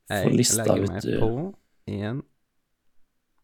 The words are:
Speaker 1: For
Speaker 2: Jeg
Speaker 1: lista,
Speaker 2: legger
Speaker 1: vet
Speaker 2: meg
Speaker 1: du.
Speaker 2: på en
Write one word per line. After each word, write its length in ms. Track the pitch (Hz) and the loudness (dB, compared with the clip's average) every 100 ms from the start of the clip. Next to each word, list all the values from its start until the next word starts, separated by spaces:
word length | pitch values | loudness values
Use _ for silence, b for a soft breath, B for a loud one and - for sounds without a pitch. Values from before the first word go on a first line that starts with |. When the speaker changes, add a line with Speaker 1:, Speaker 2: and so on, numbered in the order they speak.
| - | -6
Speaker 1:
For 200 | 101 92 | -2 2
Speaker 2:
Jeg 60 | 117 | 4
Speaker 1:
lista, 280 | 120 110 | 4 2
Speaker 2:
legger 180 | 110 98 | 2 2
Speaker 1:
vet 80 | 98 | 0
Speaker 2:
meg 120 | 92 | -2
Speaker 1:
du. 180 | 120 - | -4 0
Speaker 2:
på 360 | 110 120 185 - _ _ - | 0 0 -6 -10 _ _ -10
en 360 | 101 104 135 - _ _ _ _ _ _ - _ _ _ _ | -6 -6 -6 -10 _ _ _ _ _ _ -20 _ _ _ _